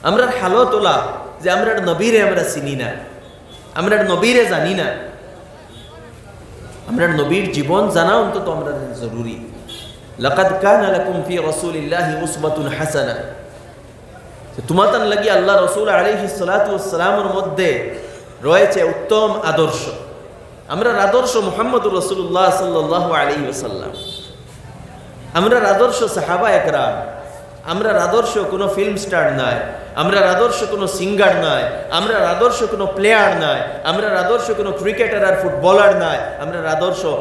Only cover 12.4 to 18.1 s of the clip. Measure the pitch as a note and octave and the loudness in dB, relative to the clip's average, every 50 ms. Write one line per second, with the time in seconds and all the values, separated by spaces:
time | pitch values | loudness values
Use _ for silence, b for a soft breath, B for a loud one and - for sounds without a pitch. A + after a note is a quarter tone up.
12.4 | D3+ D#3 D#3 D#3 D3 C3+ C3+ C3+ D#3 - - C#3+ B2+ A#2+ A2+ - - - - - | -2 -2 -2 -2 -4 -4 -4 -4 -4 -2 -2 -2 -2 -2 -4 -6 -8 -10 -12 -14
13.4 | - - - - - - - - - - - - - - - - - - - - | -16 -18 -18 -20 -20 -20 -20 -20 -20 -20 -20 -20 -20 -20 -20 -20 -20 -20 -20 -20
14.4 | - - - - - - - C#4 - - D#4 A#3 G#3+ G#3 G#3 G#3 G#3 A3 F#3+ F#3+ | -20 -14 -14 -12 -6 0 2 4 4 4 4 2 0 0 0 0 2 4 2 4
15.4 | F3+ F#3+ G3+ G3 F3+ - G3 G#3 G#3+ G#3 F#3+ F3 F3+ G#3 G#3+ G3+ G3+ F#3+ - - | 4 6 4 4 4 2 0 0 0 2 2 2 2 2 0 0 -2 -6 -4 -4
16.4 | F3+ F3 F#3+ G#3 - G#3 G3+ - - - E3+ E3 E3+ F#3+ G3 G#3 G3 F#3+ F#3+ F#3+ | -2 0 2 2 2 0 -2 -4 -4 -4 -2 0 2 2 2 0 0 0 -2 -2
17.4 | G3 F3+ D3 F#3+ F#3 E3 C3+ A#2 - - - - - - | -2 -2 -2 0 0 0 0 0 -4 -6 -10 -10 -12 -14